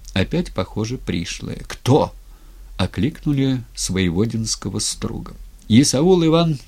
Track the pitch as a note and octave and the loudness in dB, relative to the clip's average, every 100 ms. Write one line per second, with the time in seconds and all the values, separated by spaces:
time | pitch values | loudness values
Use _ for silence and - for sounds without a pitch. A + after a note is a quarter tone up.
0 | - F#2+ F#2 D#3+ F3 - F#2 - A2 C3 | -4 -2 0 -2 -2 -4 -6 -4 -6 -6
1 | - F2+ E2+ - - - - - - C3+ | -4 -4 -6 -8 -10 -10 -12 -6 2 4
2 | F#2+ - - - - - - - F#2 - | 2 -4 -20 -20 -20 -20 -18 -4 -4 0
3 | F2+ - D3+ C#3 C3+ C3 A2+ - - F#2 | -2 -2 -2 0 2 0 -6 -8 -4 0
4 | F#2 E2 A2+ A2+ A2 - - G#2 - - | 2 2 0 -2 -4 -6 -6 -6 -6 -6
5 | - - - - - - - A2 C#3+ B2+ | -6 -6 -10 -14 -18 -20 4 6 6 4
6 | E3+ F#3 D#3+ D#3+ E3+ C#3+ | 4 4 4 4 2 -2